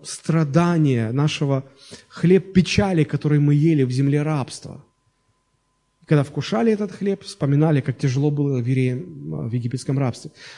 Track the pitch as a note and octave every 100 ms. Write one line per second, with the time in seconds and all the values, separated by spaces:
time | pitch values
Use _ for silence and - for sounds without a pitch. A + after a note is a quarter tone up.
0 | - - - E3 D3 D3+ F3 E3+ D3 A#2+
1 | A2+ C3 D3+ - C#3+ C3+ - _ - -
2 | - - E3 F#3 F#3 F#3 D#3+ - G3+ E3+
3 | D3 C#3+ D3+ D3 D3 D3 D#3+ D3+ B2+ B2+
4 | C#3 D3 D3+ D3 A#2+ - - - - _
5 | _ _ _ _ _ _ _ _ _ _
6 | - D3 C3 D3 - G#3+ A3+ G#3 G#3 -
7 | G3 G3 - - C#3 C#3+ D#3+ D3 C3 A#2+
8 | C#3 C3 D3+ D3 C#3+ B2+ A#2+ C3 B2+ B2+
9 | F3+ D3 D3 D3+ A#2 B2 A#2 C3 - C#3
10 | C3 - D#3 - -